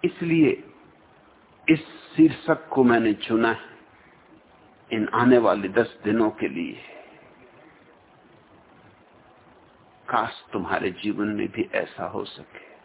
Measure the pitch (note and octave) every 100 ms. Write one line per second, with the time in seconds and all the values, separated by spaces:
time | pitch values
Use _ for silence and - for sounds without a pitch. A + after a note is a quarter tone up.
0 | F3 - E3+ E3 D3 - - - - _
1 | _ _ _ _ _ _ - D#3+ - -
2 | - - D#3+ - - D#3+ - - B2+ A#2
3 | A2+ G#2 - A2 A#2 A2 - - - _
4 | - _ _ - _ _ _ _ _ A2+
5 | G#2+ A2+ A#2+ B2 A2 G2 G2 G2+ A2+ -
6 | G#2 A2 A2 G#2+ F#2 C#2 E2 G#1 - -
7 | - - - - - - - - _ _
8 | _ _ _ _ _ _ _ - A2 G2+
9 | _ _ _ _ - _ _ _ _ _
10 | - A#2+ A2+ - - A2 F2+ F#2+ F#2+ F2+
11 | G#2 G2+ G#2 G#2 G2 G2 - G#2 F2+ -
12 | F2+ G2+ - - - - - -